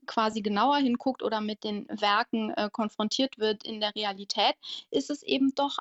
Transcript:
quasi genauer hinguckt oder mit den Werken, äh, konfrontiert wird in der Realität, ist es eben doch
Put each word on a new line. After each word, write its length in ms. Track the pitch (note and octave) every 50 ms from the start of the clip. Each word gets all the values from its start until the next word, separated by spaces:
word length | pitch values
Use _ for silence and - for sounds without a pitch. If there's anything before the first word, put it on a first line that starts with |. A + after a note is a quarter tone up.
| _
quasi 360 | - - A#3 A3 A3 A3 A3 G3+
genauer 340 | G#3+ G#3 G3+ A#3 C#4 C#4+
hinguckt 460 | C#4+ C#4 A#3+ A#3+ - - C4 B3 - -
oder 180 | G#3+ A3 G#3+
mit 240 | G#3+ G#3+ G#3+ - -
den 240 | G#3+ G#3 G3+ - -
Werken, 600 | - G#3 G#3 G#3 G3+ A3 A#3+ - - A3 G#3+ A3
äh, 180 | - - G#3 G#3
konfrontiert 680 | - - G#3+ G#3+ - - G#3+ G#3+ - - C4+ C4+ - -
wird 260 | G#3+ G#3+ G#3+ G#3 -
in 160 | A3+ A3 G#3+
der 140 | G#3+ G#3 -
Realität, 600 | G#3+ G#3+ G3+ G3 F#3+ G3+ - - A3 G3+ C4 D4+ - - - - - - _
ist 180 | - C#4+ - -
es 140 | D4 - -
eben 320 | - C4 C4+ C4+ C4+ -
doch 240 | - C#4+ C#4 - -